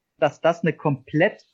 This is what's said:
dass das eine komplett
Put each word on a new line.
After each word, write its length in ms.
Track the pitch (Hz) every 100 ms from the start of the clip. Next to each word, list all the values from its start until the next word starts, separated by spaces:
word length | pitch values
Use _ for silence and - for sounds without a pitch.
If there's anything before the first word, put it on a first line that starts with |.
| _ -
dass 220 | 147 -
das 220 | 160 170
eine 100 | 165
komplett 680 | - 156 131 - 151 208 - _